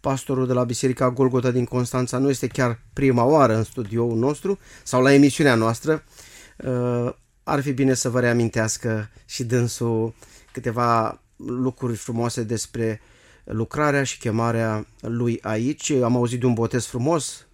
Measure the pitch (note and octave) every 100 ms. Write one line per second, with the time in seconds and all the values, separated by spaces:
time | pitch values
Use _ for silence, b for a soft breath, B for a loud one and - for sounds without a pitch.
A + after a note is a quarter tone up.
0 | C#3 C3+ - C3 B2+ B2 B2 B2 C3 B2
1 | B2+ B2 C3 B2+ B2 B2 A#2+ B2+ B2 C3
2 | B2+ B2+ C3+ C3 B2+ - B2+ A#2 - -
3 | C#3 B2 A#2+ D#3 C3 A2 A2 - G#2 A2+
4 | A#2+ A2+ B2+ D3 G3 G3 B B - B2+
5 | C3 C#3 C#3+ - D3 A#2 A2+ A#2 - D#3
6 | - B B B B B - B2 B2 A#2+
7 | A#2+ - _ _ - D3+ C#3 B2+ C3+ B2+
8 | B2+ A#2+ A#2+ A#2+ A#2 A#2+ A2 - A#2+ A2
9 | G#2 b b - B2 B2 A#2+ - A#2 A2+
10 | A2+ A2+ B B B - A#2+ A#2 A#2+ A#2
11 | A2 - _ _ - B2 B2+ A#2 B2+ A2+
12 | - A#2 A#2 A#2 A2 A2+ - A#2+ A2+ G#2+
13 | b b b b - A2 A2+ C#3+ D3+ C#3+
14 | C3+ - A#2+ A2 A#2 A2+ A2+ G#2+ G#2+ _
15 | A2+ A#2 A#2+ A#2 G2+ A2 A#2+ D3+ - C#3+
16 | A#2+ B2 A#2+ A#2+ B2+ A#2 A#2 B2 - B2+
17 | B2+ E3 - - _